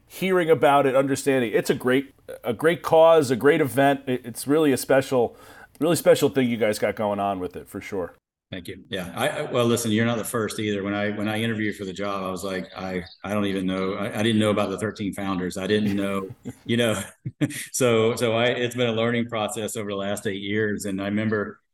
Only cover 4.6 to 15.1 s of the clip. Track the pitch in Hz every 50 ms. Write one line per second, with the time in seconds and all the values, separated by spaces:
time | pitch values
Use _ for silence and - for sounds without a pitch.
4.6 | 160 147 127 117 - - 135 135 135 - 139 127 117 104 - - - - - -
5.6 | - - _ - 135 165 170 - - 180 165 - 147 139 - 139 127 120 120 107
6.6 | 113 107 107 - - 107 98 - 110 104 101 101 101 101 101 92 90 87 - 80
7.6 | 71 - - 101 - - 104 95 87 - - _ _ _ _ _ _ - - 92
8.6 | 87 95 92 92 - - 98 95 90 90 85 110 123 151 151 151 151 - - 123
9.6 | 120 117 117 113 - 117 107 110 113 117 120 113 95 - - 120 107 98 - -
10.6 | 110 107 104 101 95 101 101 104 104 107 104 104 101 110 107 107 113 117 113 107
11.6 | 107 104 98 - 101 95 90 90 101 101 98 98 95 92 95 90 95 98 95 92
12.6 | 92 - - - 95 95 92 92 85 - - - - 98 104 107 101 101 95 95
13.6 | 92 92 92 95 95 95 101 104 101 117 - 110 107 117 113 107 107 107 104 104
14.6 | 101 98 95 90 110 107 - - 107 95